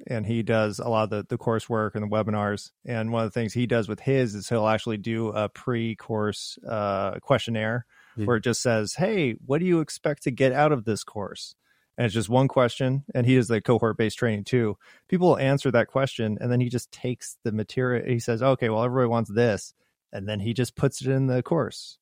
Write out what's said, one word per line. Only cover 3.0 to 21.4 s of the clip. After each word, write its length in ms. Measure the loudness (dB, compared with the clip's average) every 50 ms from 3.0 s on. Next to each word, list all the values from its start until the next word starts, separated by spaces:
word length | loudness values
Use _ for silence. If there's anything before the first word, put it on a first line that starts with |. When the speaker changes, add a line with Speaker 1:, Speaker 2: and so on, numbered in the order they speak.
| -2 -2
Speaker 1:
one 120 | -2 -2 -2
of 100 | -2 -2
the 60 | -2
things 140 | -4 -2 0
he 120 | -2 0
does 220 | 2 2 0 0
with 140 | -2 -6 -4
his 340 | 0 0 2 2 2 0 -2
is 120 | -6 -4
he'll 200 | -2 0 2 4
actually 300 | 2 2 2 0 -2 -4
do 320 | -4 -4 -4 -2 -2 -2 -2
a 200 | 0 -2 -2 -2
pre-course, 1120 | -4 -6 -4 -2 -2 -2 -2 -4 -6 -8 -8 -6 -2 -2 0 -2 -2 -4 -10 -12 -14 -14 -10 -6
uh, 500 | -4 -2 0 0 0 0 -2 -2 -4 -6
questionnaire 640 | -6 -6 -6 -6 -4 -4 -4 -4 -4 -4 -4 -6 -8 _ _ -20 -20 _ _
Speaker 2:
Hmm. 80 | -6 -2
Speaker 1:
where 100 | 0 0
it 80 | 0 0
just 180 | -2 -2 0
says, 340 | 0 0 2 2 0 -2 -4
"Hey, 420 | -4 -2 -2 0 0 -2 -2 -4 -6 -4
what 140 | -4 -2 0
do 60 | 2
you 140 | 2 2 0
expect 440 | 0 -2 -8 -4 -4 -4 -4 -2 -4
to 80 | -6
get 200 | 0 2 2 2
out 220 | 4 4 4 4 2
of 100 | 2 0
this 180 | -2 -2 -2
course?" 540 | -4 -10 -10 -10 -10 -10 -10 -14 -16 -16 -18 _ _ _ _ _ _ _ _
And 60 | -2 -2
it's 100 | 0 0
just 140 | 0 0
one 220 | 4 4 4 4 4
question. 560 | 4 4 2 2 2 0 -2 0 0 -2 -4 -4 -2
And 100 | 0 4
he 100 | 6 6
does 100 | 4 4
the 140 | 4 0 0
cohort-based 560 | 4 2 4 4 4 2 2 2 0 0 0
training 260 | 0 0 0 0 -2 -2
too. 340 | 0 0 2 2 0 -2 -6 _ -20 -20 _ _
People 220 | _ 0 4 6 6
will 80 | 6
answer 340 | 6 4 2 2 2 2 4
that 160 | 4 4 4
question, 500 | 4 2 0 0 0 -2 -2 -2 -2 -2 -2
and 100 | -2 0
then 80 | 2 2
he 80 | 2
just 240 | 0 -2 -4 -6 -8
takes 460 | -12 -8 -6 -6 -6 -6 -10 -16 -18 -6 _
the 80 | -2 -2
material. 520 | -2 -4 -2 -2 0 0 2 0 0 0
He 140 | 0 -2 0
says, 240 | 0 0 0 2 4
"Okay, 240 | 2 2 2 2
well, 160 | 0 2 2 0
everybody 240 | 2 2 2 2
wants 220 | 2 2 0 0 0
this." 440 | 2 2 4 4 2 0 -4 -10 -18 _ _ _ _ _ _ _ -12
And 140 | -10 -8
then 120 | -6 -6 -4
he 140 | -4 -2 -2
just 220 | -2 -2 -2 -2
puts 260 | 0 0 0 0 -2
it 60 | -2
in 200 | -2 0 2 2
the 140 | 2 0 0